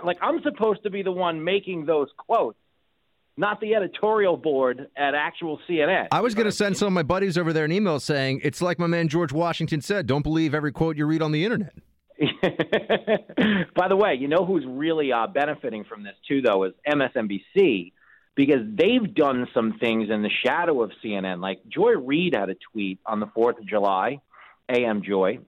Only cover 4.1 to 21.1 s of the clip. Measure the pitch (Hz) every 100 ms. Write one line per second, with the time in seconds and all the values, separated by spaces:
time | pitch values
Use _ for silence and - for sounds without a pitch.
4.1 | 214 190 156 156 135 127 123 139 135 143
5.1 | 143 160 - 170 151 - 170 151 185 101
6.1 | 160 240 214 214 - 202 185 202 185 139
7.1 | 185 196 165 165 160 151 185 202 143 -
8.1 | 143 135 131 151 - 175 170 170 170 165
9.1 | 165 160 147 170 160 160 147 - 202 135
10.1 | 147 147 160 156 151 147 - 160 151 151
11.1 | 160 156 151 202 226 180 - - _ _
12.1 | - 151 - 185 - 156 - - 214 -
13.1 | 214 - - 214 202 165 - 185 196 208
14.1 | 135 139 165 180 180 127 131 156 160 143
15.1 | 117 113 135 147 147 131 107 101 110 101
16.1 | - - 139 123 98 95 - - 147 127
17.1 | 123 107 98 - 185 185 101 85 _ _
18.1 | _ _ - 139 135 110 104 185 254 190
19.1 | 117 143 127 123 127 113 110 117 113 107
20.1 | 110 107 - 123 156 175 135 104 - 113